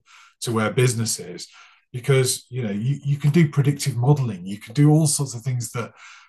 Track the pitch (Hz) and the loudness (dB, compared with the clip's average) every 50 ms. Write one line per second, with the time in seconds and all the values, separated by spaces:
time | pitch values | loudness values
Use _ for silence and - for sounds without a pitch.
0 | _ _ - - - _ _ - - 120 113 110 107 104 95 135 127 127 110 117 | _ _ -20 -20 -20 _ _ -10 -6 -2 -2 0 0 0 2 2 2 2 2 0
1 | 107 - - - 87 87 87 - - - - - - - _ _ _ _ - 120 | -2 -4 -4 -6 -8 -12 -12 -14 -14 -16 -20 -20 -20 -20 _ _ _ _ -14 -6
2 | - 143 135 135 127 127 - - - - 120 127 117 101 101 101 117 139 143 - | 0 2 2 2 2 0 -2 -6 -8 -10 -8 -6 -6 -4 -4 -4 -2 -2 -4 -2
3 | - 143 143 - - 147 156 175 160 151 - 143 123 143 143 - - 139 110 117 | -2 -2 -2 0 2 2 4 4 4 4 2 0 2 2 0 0 -2 -4 -2 0
4 | 123 143 147 143 127 110 95 87 90 98 101 - - 107 - 147 147 151 151 160 | 2 2 4 2 2 -4 -6 -8 -10 -12 -12 -12 -12 -6 0 4 4 6 6 4
5 | 160 147 - - 139 113 117 113 - 135 123 123 117 - - 120 107 - _ - | 4 2 0 -2 -4 -6 -8 -8 -6 -4 -4 -4 -6 -8 -8 -8 -10 -10 _ -20
6 | - - - - - | -20 -20 -20 -20 -20